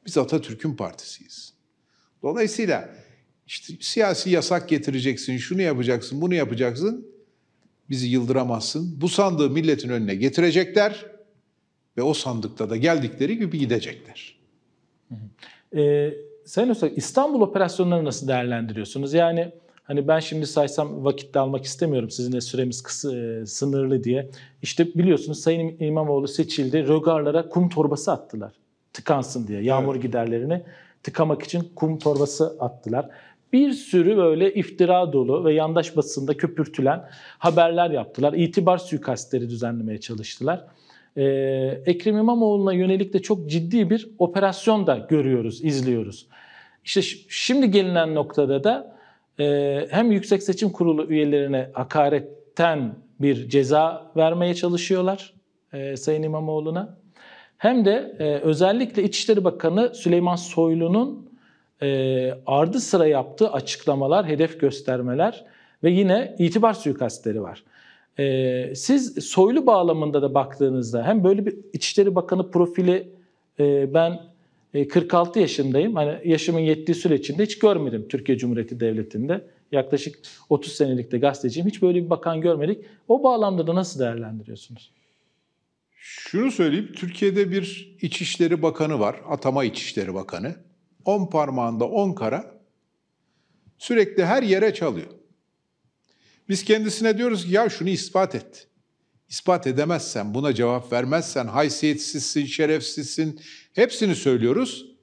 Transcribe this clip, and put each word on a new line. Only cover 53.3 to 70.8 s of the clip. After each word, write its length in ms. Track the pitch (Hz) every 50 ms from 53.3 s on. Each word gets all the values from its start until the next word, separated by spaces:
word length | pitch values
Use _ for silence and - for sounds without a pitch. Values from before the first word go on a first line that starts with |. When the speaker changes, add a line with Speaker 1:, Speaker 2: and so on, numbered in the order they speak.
| 135 117 120 117
Speaker 2:
ceza 600 | 120 139 135 123 147 151 156 165 175 160 - - - 160
vermeye 380 | 160 160 170 175 175 175 175
çalışıyorlar, 800 | 175 180 175 175 175 175 - 190 185 180 185 196 196 - - _ _ _ _ _ _ _ _ -
e, 240 | 143 135 139 139 123
Sayın 260 | - - 156 156 156
İmamoğlu'na. 720 | 156 156 156 156 156 156 156 156 160 165 175 202 220 - _ _ _ _ _ - - - - - _ _ _
Hem 280 | - 214 254 254 214
de, 300 | 196 208 247 277 - - -
e, 40 | 156
özellikle 800 | 151 147 143 151 160 156 143 180 185 208 240 262 220 - 208 190
İçişleri 400 | 202 - - - - 220 208 185
Bakanı 520 | 180 - - - 165 170 196 233 240 -
Süleyman 400 | - - 175 170 175 175 180 175
Soylu'nun, 920 | 175 - - - - 165 165 165 165 165 170 180 214 247 285 - - - - - _ _ _ _ _ _ _ _ _
e, 500 | 143 139 139 135 131 131 131 127 127 131 131 131 -
ardı 340 | - 135 143 156 170 202 262
sıra 280 | - - - 180 165 156
yaptığı 440 | 147 135 131 - - - 214 214
açıklamalar, 760 | - 135 - - - - - 156 143 139 139 135 160 196 202 156
hedef 320 | 151 143 160 160 160 -
göstermeler 840 | - 139 131 139 - - 127 123 123 123 123 139 170 220 240 - - - _ _ _ _ _ _ -
ve 80 | 165
yine 440 | 180 185 202 185 180 220 269 - - -
itibar 340 | 175 170 170 220 214 226 214
suikastleri 680 | - - 151 135 - 131 113 - - - 113 101 110
var. 220 | 101 87 90 - _ _ _ - - - _ _ _ _ _ -
E, 560 | 143 139 131 131 131 127 127 127 127 135 135
siz 500 | - - - 262 285 254 233 - - 151
Soylu 400 | - - - 185 208 240 320 269
bağlamında 560 | 254 226 190 175 170 160 156 - 156 143 147
da 120 | 135 139 135
baktığınızda 720 | 143 131 135 - - 143 135 127 131